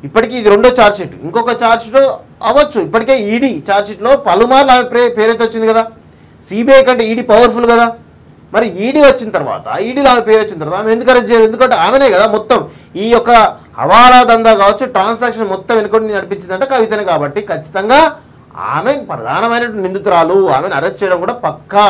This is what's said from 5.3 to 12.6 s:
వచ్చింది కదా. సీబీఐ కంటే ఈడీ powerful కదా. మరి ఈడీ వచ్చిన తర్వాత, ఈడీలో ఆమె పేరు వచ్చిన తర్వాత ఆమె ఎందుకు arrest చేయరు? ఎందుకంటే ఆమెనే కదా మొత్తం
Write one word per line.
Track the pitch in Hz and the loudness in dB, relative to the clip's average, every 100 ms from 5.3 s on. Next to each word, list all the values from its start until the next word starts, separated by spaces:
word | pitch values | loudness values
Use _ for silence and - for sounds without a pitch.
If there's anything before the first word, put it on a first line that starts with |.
| 233 226 | 0 -2
వచ్చింది | 226 220 | -2 0
కదా. | 220 226 - - _ _ _ - | 0 -2 -10 -20 _ _ _ -10
సీబీఐ | 202 240 269 269 | -4 4 4 4
కంటే | 247 220 | 0 -2
ఈడీ | 226 226 | -4 2
powerful | 214 240 220 233 | 4 4 2 0
కదా. | 233 233 233 - _ _ _ - | 2 0 -4 -18 _ _ _ -6
మరి | 196 226 175 | -4 -4 -4
ఈడీ | 220 294 | -4 4
వచ్చిన | 285 262 220 196 | 4 4 -2 -6
తర్వాత, | 135 98 - 135 214 | -4 -8 -8 -6 -6
ఈడీలో | 254 269 | 0 2
ఆమె | 247 220 | 2 2
పేరు | 220 | 0
వచ్చిన | 208 175 | 0 -6
తర్వాత | 151 185 | -8 -6
ఆమె | 220 | -2
ఎందుకు | 226 254 | -2 2
arrest | 254 208 | 0 2
చేయరు? | 233 220 | 2 2
ఎందుకంటే | 226 254 214 170 | 2 0 2 2
ఆమెనే | 262 269 | 2 2
కదా | 185 220 214 | 2 2 0
మొత్తం | - 233 | 0 -2